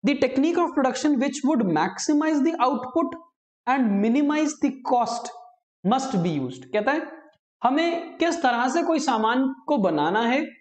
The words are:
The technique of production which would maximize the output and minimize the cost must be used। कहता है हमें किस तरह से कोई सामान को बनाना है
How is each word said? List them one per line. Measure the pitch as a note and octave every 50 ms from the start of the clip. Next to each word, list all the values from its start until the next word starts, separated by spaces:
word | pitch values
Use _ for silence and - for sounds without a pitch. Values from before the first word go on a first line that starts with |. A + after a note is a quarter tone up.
| -
The | A3 C#4+ C4 -
technique | B3+ C4 C4+ C4+ D#4+ E4+ F4 F4
of | E4 -
production | - C4+ C4 B3+ - - D4+ D4 A#3+ B3+
which | C#4+ C#4 - -
would | B3+ G#3+ A3+ A3+ F#3 E3 D3+
maximize | D#3+ F#3+ - - - - D4+ D4 D#4 D#4 D#4+ D4 C4
the | E4 D#4+ - A#3+
output | B3+ C#4+ - - - - E4 E4 - - - - _ _ _ _ _ _ _ _
and | - B3+ C4+ B3+ A3 G3+ G3 G3+
minimize | A3+ A#3 C#4+ D4+ C#4+ D4+ D4+ D#4 C#4+ - - -
the | C#4 - - - -
cost | C4 A#3+ A#3 - A#3 - - - - - - - _ _ _ _ _ _ _
must | F3+ A#3 C4 C4 - - F#3+ E3
be | F3+ D#3+ C#3+
used। | C3 B2 B2+ - - - -
कहता | G#3 G#3 B3+ C#4
है | D#4 D#4+ - - - - - _ _ _ _ _ _ -
हमें | A#3+ C4+ D4+ E4 E4+ E4+ E4+ - - - -
किस | D#4+ E4+ E4 E4 -
तरह | B3+ A#3+ A#3 B3 C4
से | B3+ E4+ D#4+
कोई | F4+ E4 D#4
सामान | - - B3 A3 A3 A3 A#3+ B3+ C4+ C4+ C4+ - - -
को | D4 C4+
बनाना | G3 F#3 D#3+ D3+ D3 D#3+ F3+ A3 A#3
है | A#3 A#3+ C#4 D#4+ - - -